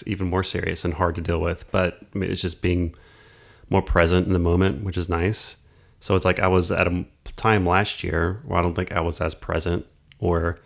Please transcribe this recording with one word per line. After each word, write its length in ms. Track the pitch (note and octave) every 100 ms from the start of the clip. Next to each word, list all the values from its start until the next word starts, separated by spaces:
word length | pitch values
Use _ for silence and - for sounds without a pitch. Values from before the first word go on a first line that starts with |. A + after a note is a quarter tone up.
| -
even 200 | G2 F#2
more 140 | F2+
serious 400 | F#2+ - F2 E2+ F2+
and 80 |
hard 220 | F2 F2+ E2+
to 60 |
deal 180 | E2 E2
with, 300 | E2+ E2+ -
but 280 | G2 F2+ - - G2+
it's 260 | F#2 F2+
just 200 | F2+ D#2+
being 340 | F#2+ F2 E2+ - - - - - - - -
more 120 | G2
present 460 | F#2 F#2 E2+ F2+ F#2
in 60 |
the 60 | F#2
moment, 440 | F2 F2 F#2+ C#2
which 140 | G2+ F2+
is 100 | F2
nice. 500 | F2 F2+ A2+ - - _ _ _ _
So 160 | - F#2+
it's 100 | F#2
like 140 | F2+
I 80 | F#2+
was 240 | F#2 E2+
at 160 | E2+ F2
a 40 |
m-, 160 | F2 - _ - -
time 300 | A2+ G#2+ F2+
last 380 | F2+ G#2 -
year 380 | F2 D#2+ E2+ G2 -
where 140 | F#2
I 20 |
don't 120 | F2
think 180 | E2+ F#2
I 80 | F2
was 200 | E2 E2
as 140 | E2 -
present 500 | - E2 F2 F2 - _ _ -
or 400 | F2+ E2+ E2+ D#2+